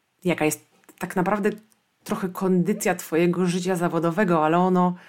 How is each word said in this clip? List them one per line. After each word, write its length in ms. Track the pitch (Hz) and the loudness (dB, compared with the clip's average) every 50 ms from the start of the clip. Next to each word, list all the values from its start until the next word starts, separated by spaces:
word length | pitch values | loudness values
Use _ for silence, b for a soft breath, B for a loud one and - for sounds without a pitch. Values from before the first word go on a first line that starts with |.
| _ _ _ _ - | _ _ _ _ -2
jaka 220 | 180 156 - 156 | -2 0 0 0
jest 200 | 156 151 - - _ _ _ _ - - - | -2 -2 -4 -10 _ _ _ _ -20 -14 -10
tak 160 | - 180 - | -10 -6 -2
naprawdę 340 | 190 180 190 208 208 202 214 214 - - _ _ _ _ _ _ _ - | -2 0 0 0 0 0 -2 -2 -4 -10 _ _ _ _ _ _ _ -8
trochę 260 | - 214 214 196 180 | -8 -6 -4 -6 -6
kondycja 680 | 185 - 196 185 185 180 170 175 214 214 - 202 175 | -4 -2 0 2 2 2 2 2 0 -2 -2 -2 -2
twojego 500 | 175 - - 165 156 175 175 170 170 185 | -4 -4 -2 0 2 2 2 2 0 0
życia 300 | 180 170 185 175 185 185 | 0 -2 -2 -2 -4 -2
zawodowego, 720 | 165 175 170 160 170 160 170 165 180 214 175 175 160 156 | -2 -2 -2 -2 0 -2 0 0 0 0 2 2 2 2
ale 120 | 156 165 | 2 2
ono 380 | 175 180 185 185 180 180 180 180 175 B | 4 4 4 4 4 2 2 0 -4 B